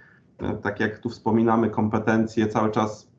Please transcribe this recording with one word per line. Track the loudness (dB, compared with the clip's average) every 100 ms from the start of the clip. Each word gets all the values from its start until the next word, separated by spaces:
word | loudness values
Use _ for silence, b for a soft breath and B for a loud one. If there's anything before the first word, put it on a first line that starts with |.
| B B B -10
e, | -8 -6
tak | -6 -2
jak | -4 -4
tu | -10
wspominamy, | -6 0 2 4 2 2
kompetencje | 0 0 0 2 2 2 0 0
cały | 2 0
czas, | 0 -2 -4 -18